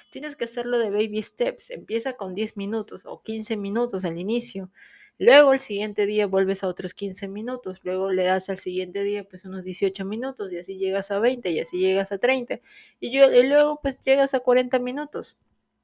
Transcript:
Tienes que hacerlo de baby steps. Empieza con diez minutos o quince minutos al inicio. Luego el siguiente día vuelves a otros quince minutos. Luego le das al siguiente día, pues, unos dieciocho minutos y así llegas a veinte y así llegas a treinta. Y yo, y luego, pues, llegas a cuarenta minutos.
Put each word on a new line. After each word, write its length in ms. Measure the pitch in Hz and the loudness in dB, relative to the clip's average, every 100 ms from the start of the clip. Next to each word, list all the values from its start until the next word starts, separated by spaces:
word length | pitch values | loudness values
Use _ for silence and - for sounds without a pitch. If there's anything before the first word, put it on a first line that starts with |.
| _ | _
Tienes 260 | 262 294 285 | -12 -12 -8
que 80 | |
hacerlo 320 | 233 240 240 240 | -8 -6 -2 0
de 140 | 220 | 0
baby 320 | 208 220 208 | 0 0 -2
steps. 480 | 214 - 233 - - | -6 -2 -2 -2 -10
Empieza 480 | 170 - 220 262 247 | -12 -6 -4 -4 -6
con 160 | 190 | -6
diez 240 | 185 220 - | -4 -6 -4
minutos 480 | 196 220 214 185 - | -4 -4 -6 -12 -14
o 160 | 165 | -14
quince 340 | - 220 214 214 | -8 -6 -4 -4
minutos 480 | 196 214 240 196 | -2 -2 -2 -2
al 140 | 185 165 | -4 -4
inicio. 520 | 185 233 233 196 185 _ - - - - | -2 -2 -4 -8 -12 _ -20 -20 -20 2
Luego 320 | 196 277 285 | 8 10 10
el 60 | 269 | 6
siguiente 480 | - 202 214 208 208 | 0 -4 -4 0 0
día 220 | 208 202 | 2 2
vuelves 340 | 190 190 196 | 2 2 0
a 60 | 190 | -2
otros 260 | 180 185 | -4 -8
quince 320 | - 202 190 196 | -6 -8 -8 -8
minutos. 540 | 202 226 254 196 185 | -8 -8 -8 -8 -8
Luego 300 | 185 185 196 | -4 -2 0
le 100 | 185 | 2
das 260 | 180 190 185 | 2 2 0
al 60 | 185 | -6
siguiente 460 | 190 180 185 190 | -4 -4 -4 -4
día, 220 | 202 202 202 | -2 -4 -6
pues, 160 | 185 | -16
unos 200 | 190 190 | -12 -10
dieciocho 400 | 180 180 196 190 | -8 0 0 0
minutos 480 | 190 214 262 262 196 | -6 -4 -6 -6 -8
y 60 | 175 | -8
así 200 | 180 190 | -8 -4
llegas 320 | 190 196 190 | -2 -2 -2
a 80 | 202 | 2
veinte 320 | 233 254 185 | 2 2 -2
y 80 | 160 | -2
así 200 | 165 180 | -2 0
llegas 340 | 185 190 196 | 2 2 0
a 60 | 196 | 0
treinta. 420 | 240 262 240 208 _ - - - | 2 0 -2 -8 _ -20 -20 -12
Y 100 | 240 | -4
yo, 180 | 262 269 | 4 6
y 160 | 254 262 | 6 6
luego, 320 | 285 294 302 | 6 4 0
pues, 160 | 277 262 | -6 -4
llegas 320 | - 277 277 | 0 4 4
a 40 | 254 | 2
cuarenta 400 | 247 247 247 254 | 2 2 2 -2
minutos. 580 | 247 262 294 180 165 _ _ _ _ _ | -2 -6 -8 -10 -12 _ _ _ _ _